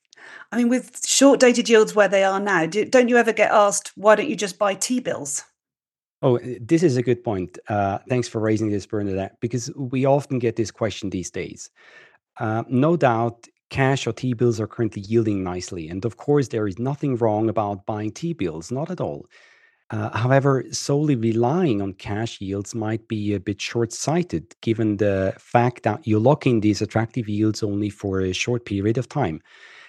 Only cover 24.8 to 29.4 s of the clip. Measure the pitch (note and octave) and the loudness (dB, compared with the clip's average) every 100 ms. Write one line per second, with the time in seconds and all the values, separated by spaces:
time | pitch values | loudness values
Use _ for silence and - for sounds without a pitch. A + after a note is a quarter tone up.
24.8 | A2 G2+ G#2 F#2+ F#2+ - _ A#2+ A#2+ - | 0 0 0 0 -2 -4 _ 2 2 0
25.8 | A2+ G#2 A2 G#2+ A#2+ D3 C#3 A2+ G#2 G2 | -4 -2 0 2 4 4 2 2 2 0
26.8 | G#2 A2+ A2+ B2+ G#2+ G#2 G#2+ G#2+ G#2 G2+ | -2 -2 -2 -4 -4 0 0 0 -4 -2
27.8 | G#2 - G2+ F#2+ F#2 F#2 - B2 - G2+ | -4 -4 -4 -2 -2 -2 -2 -4 -4 -2
28.8 | G#2 A2+ - D3 G2 D#2 | 0 0 -2 -2 -2 -4